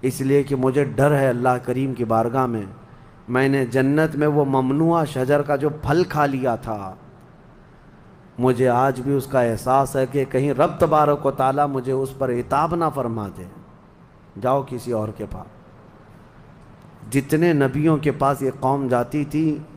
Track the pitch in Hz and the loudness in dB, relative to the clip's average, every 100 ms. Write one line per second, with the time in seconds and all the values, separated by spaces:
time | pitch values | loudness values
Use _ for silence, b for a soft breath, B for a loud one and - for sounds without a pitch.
0 | 131 127 135 143 135 139 131 131 143 110 | -6 -4 2 2 2 0 2 2 0 2
1 | 139 147 135 123 127 127 123 127 135 120 | 2 4 2 2 0 0 -2 -4 -2 -4
2 | 117 113 113 127 127 113 98 - - B | 0 2 2 0 0 -2 -6 -12 -20 B
3 | B B - 123 135 139 127 127 135 147 | B B -4 0 2 2 0 2 2 4
4 | 156 151 151 147 139 131 131 139 160 170 | 2 2 2 2 2 2 2 2 2 2
5 | 156 135 127 147 143 143 147 151 - 156 | 0 -2 0 0 2 0 -2 -4 0 0
6 | 180 151 147 135 127 113 123 107 95 92 | 0 0 0 0 -2 -2 -4 -8 -10 -14
7 | - - - - - - - - - - | -20 -20 -20 -20 -20 -20 -20 -20 -20 -20
8 | - - - - 127 120 127 120 135 131 | -20 -20 -20 -2 0 2 2 4 2 0
9 | 127 143 127 135 120 113 127 135 131 139 | -2 -2 0 0 0 0 0 2 2 0
10 | 131 143 131 131 143 135 170 - 165 151 | -2 -2 -2 0 0 2 0 2 2 4
11 | 147 147 143 139 131 139 147 135 123 131 | 4 2 0 0 0 2 0 -2 -2 -2
12 | 131 131 131 120 120 135 160 175 165 143 | -4 -4 -2 -2 -2 0 0 0 -2 -2
13 | 120 113 101 85 90 - - - - - | -4 -4 -8 -10 -16 -18 -20 -20 -20 -20
14 | - - - - 120 139 135 127 120 113 | -20 -20 -20 -6 0 0 -2 -10 -6 -4
15 | 107 104 104 92 - - - - - - | -4 -8 -10 -12 -14 -20 -20 -20 -20 -20
16 | - - - - - - - - - - | -20 -20 -20 -20 -20 -20 -20 -20 -20 -20
17 | 107 127 139 151 175 156 135 131 151 156 | -4 -4 0 2 4 4 2 2 2 2
18 | 143 139 139 135 135 - 131 139 135 120 | 0 0 0 0 -2 -2 -2 0 0 0
19 | 123 151 143 151 160 151 151 | 0 -4 -2 0 0 -2 -8